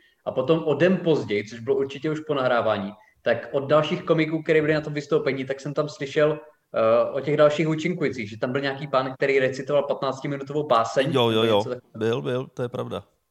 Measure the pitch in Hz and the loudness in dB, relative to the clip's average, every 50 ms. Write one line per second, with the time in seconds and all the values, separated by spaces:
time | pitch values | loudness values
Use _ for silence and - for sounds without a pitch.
0 | _ _ _ _ - 107 - 131 127 160 160 165 156 156 139 135 170 185 190 - | _ _ _ _ -8 -4 -2 0 2 2 2 2 2 0 2 4 4 4 2 2
1 | - 165 151 123 107 104 101 104 107 - 117 117 113 135 139 135 139 135 147 139 | 2 2 2 2 0 0 -2 -2 -2 -4 -10 -6 -2 0 0 0 0 -2 -6 -6
2 | 160 156 151 156 - - 143 135 127 127 120 117 104 110 104 101 98 101 98 - | -4 -4 -4 -4 -4 -4 -2 0 2 2 2 2 2 2 0 0 -2 -6 -10 -14
3 | _ _ _ _ - 123 113 - - - 147 139 135 135 151 156 151 160 180 - | _ _ _ _ -2 -2 -2 -2 -2 -4 -4 -4 0 2 2 2 2 0 -2 -2
4 | - - 160 160 156 156 160 156 - 170 156 156 147 151 156 151 151 151 147 147 | 0 0 2 2 2 0 -2 -2 0 2 2 4 4 2 2 0 -2 -4 -6 -8
5 | 143 - 160 147 151 139 131 135 131 131 135 - - 147 143 156 147 147 - - | -2 0 0 0 2 0 -2 -2 -4 -6 -8 -8 -8 -6 -4 -4 -4 -4 -6 -8
6 | 143 135 - 156 151 156 151 156 - - _ _ _ _ - - 113 113 117 120 | -10 -2 2 2 2 2 2 -2 -8 -16 _ _ _ _ -2 0 2 4 4 4
7 | 113 - 135 135 127 151 147 151 151 147 - - 160 156 156 156 - 185 170 - | 2 0 -2 -4 -2 0 4 6 6 6 6 2 0 0 0 -2 -2 -4 -2 -2
8 | 151 127 - 123 107 104 110 110 139 127 127 139 143 139 135 135 151 - - 127 | -2 -4 -4 -6 -8 -10 -6 -6 -4 -2 -2 -2 -2 -4 -4 -6 -4 -2 0 0
9 | 135 135 131 - 143 135 135 135 131 127 135 143 131 - 147 143 139 143 139 - | 0 -2 -2 -2 0 2 4 4 2 2 0 -4 -4 0 0 2 2 0 -2 -2
10 | 143 135 131 - - 147 143 135 139 139 143 151 147 - 123 113 113 - - 139 | -4 -4 -4 -4 -6 -8 -8 -8 -8 -6 -4 -4 0 2 2 2 2 2 0 0
11 | 131 139 127 127 117 117 110 110 113 113 107 101 107 127 123 123 - _ - 110 | 0 2 2 2 2 4 4 2 4 4 4 2 2 0 -6 -10 -12 _ -8 -4
12 | 110 113 117 139 143 139 123 127 135 - - - 123 120 123 120 120 120 98 98 | -2 -2 -2 -2 -2 -4 -4 -4 -6 -8 -8 -8 -8 -6 -6 -8 -8 -8 -8 -10
13 | - _ _ _ _ _ | -12 _ _ _ _ _